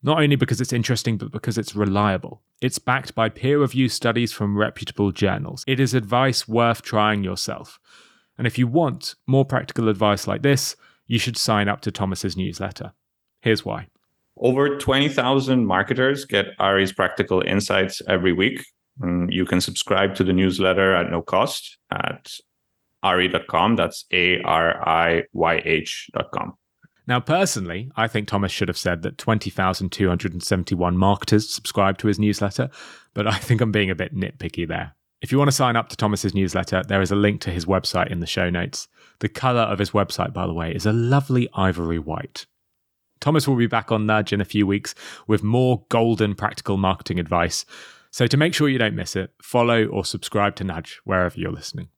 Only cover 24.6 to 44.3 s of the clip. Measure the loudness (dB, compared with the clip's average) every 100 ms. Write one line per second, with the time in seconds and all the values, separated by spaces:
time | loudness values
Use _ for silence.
24.6 | 2 0 0 2 2 0 -2 -2 0 0
25.6 | 0 -2 -2 -12 -10 -8 -6 -8 -10 -12
26.6 | _ _ _ _ -2 -2 0 0 0 -2
27.6 | -6 -8 -8 -2 0 0 -2 -2 -2 -2
28.6 | -4 -2 -2 -2 -4 -6 0 0 0 -2
29.6 | -2 0 -4 0 0 2 -2 -6 -2 -2
30.6 | 0 0 0 4 4 2 2 2 2 -8
31.6 | -4 2 2 2 0 2 0 0 -2 -2
32.6 | -6 -6 -20 -20 _ -4 -2 -2 0 2
33.6 | 2 2 0 -2 -6 -4 -6 -6 -10 -6
34.6 | -6 -6 -8 _ _ _ -2 2 4 4
35.6 | 2 2 -2 -2 0 0 0 0 0 0
36.6 | 0 -2 2 2 2 4 2 2 -4 -4
37.6 | 0 0 0 -2 -2 -2 -4 -2 0 0
38.6 | -4 -8 -14 _ _ _ -6 -2 0 2
39.6 | 0 0 0 0 0 -2 -4 -2 -4 -4
40.6 | -4 -2 0 2 4 2 2 0 0 0
41.6 | 0 0 -2 -2 -4 -8 -8 -14 -18 _
42.6 | _ _ _ _ _ _ 2 2 2 2
43.6 | 2 0 0 0 2 2 2